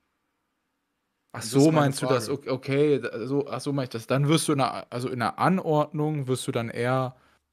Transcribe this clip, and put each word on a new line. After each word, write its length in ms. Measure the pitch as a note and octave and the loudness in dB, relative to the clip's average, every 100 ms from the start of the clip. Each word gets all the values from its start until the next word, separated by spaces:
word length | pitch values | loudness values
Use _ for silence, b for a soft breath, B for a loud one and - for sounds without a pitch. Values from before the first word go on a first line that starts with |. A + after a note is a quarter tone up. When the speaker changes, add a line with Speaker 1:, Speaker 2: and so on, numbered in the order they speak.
| _ _ _ _ _ _ _ _ _ _ _ _ _ | _ _ _ _ _ _ _ _ _ _ _ _ _
Speaker 1:
Ach 100 | A#2+ | -12
Speaker 2:
Und 0 | |
das 80 | G#2+ | -2
Speaker 1:
so, 80 | C3+ | 4
Speaker 2:
ist 60 | D3+ | 6
meine 100 | D#3 | 6
Speaker 1:
meinst 260 | C#3 C3 | 2 0
du 40 | B2+ | 0
das? 220 | B2+ A2 | 0 0
Speaker 2:
Frage. 120 | C#3 | -6
Speaker 1:
Ok-, 80 | - | -4
okay, 520 | B2+ - C#3 D3+ C3+ | -6 -2 0 2 2
da-, 260 | A#2 - A#2+ | -2 -6 -4
so, 220 | C#3+ D3 | -2 -2
ach 100 | A#2+ | -6
so, 140 | D3 | -4
meinst 200 | C#3 B2+ | -4 -4
du 40 | A2+ | -8
das? 100 | - | -2
Dann 220 | C3 C#3+ | 0 4
wirst 180 | D#3+ D#3+ | 4 2
du 60 | |
in 80 | C#3 | 2
einer, 260 | B2+ G2 - | 0 -2 -8
also 200 | A#2+ B2+ | -6 -6
in 100 | A#2 | -2
der 180 | A2+ - | -2 2
Anordnung 880 | C3+ F#3+ - D3+ D3 D3+ D3+ D3+ B2+ | 2 2 2 0 0 -2 -2 -2 -2
wirst 200 | B2+ - | -2 -2
du 40 | |
dann 180 | B2 A#2 | -4 -4
eher, 460 | - A#2+ C3 B2+ b b b _ | -2 0 0 -2 b b b _